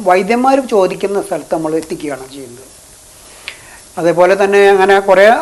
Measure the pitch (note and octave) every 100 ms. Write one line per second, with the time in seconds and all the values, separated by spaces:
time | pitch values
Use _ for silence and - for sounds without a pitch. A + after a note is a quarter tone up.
0 | G3 F3+ G3 A#3+ B3+ C4+ C4 A3+ F#3 F3+
1 | G3 G3+ - D#3+ C#3 E3+ D#3 D#3+ - D#3+
2 | D3+ C3 C3 C#3 C3 A#2+ - - - -
3 | - - - - - - - - - -
4 | E3 E3 F3+ G3 G3 G3+ G3+ G3 F#3+ G3
5 | G3 F#3 G3+ B3